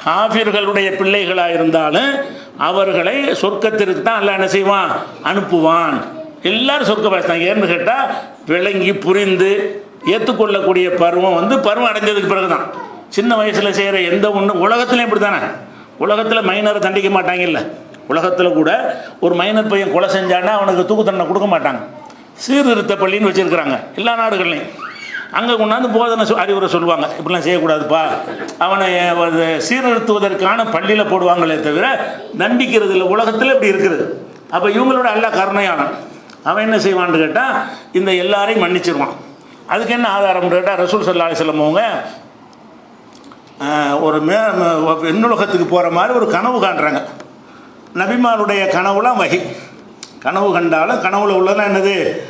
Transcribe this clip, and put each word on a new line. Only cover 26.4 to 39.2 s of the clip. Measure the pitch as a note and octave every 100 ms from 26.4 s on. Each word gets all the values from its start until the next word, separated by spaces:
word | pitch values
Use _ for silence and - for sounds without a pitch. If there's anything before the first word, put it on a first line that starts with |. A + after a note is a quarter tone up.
| F#3+ G3 F#3+
சொல்லுவாங்க, | E3+ E3+ D#3+ D3+
"இப்படிலாம் | - D#3 F3
செய்யக்கூடாதுப்பா, | D#3 F3 D#3+ D3+ C#3+ D#3+ D#3 - - - - -
அவனை, | F3 G3 F#3+ F3+ F3
அது | E3+ E3+ E3 E3 D#3+ -
சீர்திருத்துவதற்கான | B3 B3+ A3+ - G#3 G3 F#3 F#3+ A3+ A3
பள்ளியில | D#3+ G3 G#3+
போடுவாங்களே | G3 F3+ F3 F3 D#3+ D#3
தவிர | D3+ D#3 B3 A#3+ - - - -
தண்டிக்கிறது | G3+ A#3+ B3+ A3 G3
இல்லை." | F#3 F3+ G#3+
உலகத்துல | A3+ A3 C4
இப்படி | C4 G#3
இருக்குது. | F#3+ F#3+ D#3 - - - - -
அப்ப | E3+ G3+
இவங்களோட | G#3+ C4 B3+ B3 G#3+
அல்லாஹ் | A3+ G3+
கருணையானவன். | G3 G3+ F#3+ D#3 C#3 - - - - -
அவன் | C#3+ G3
என்ன | A3 A3
செய்வான்னு | G3 F#3 F3 D#3+
கேட்டா | D#3 G#3+ C4 G#3+ - - -
இந்த | F#3 G3
எல்லாரையும் | F3+ F3+ G3+ G#3 G#3+
மன்னிச்சிருவான். | F3 F3+ E3+ C#3+ C3+ -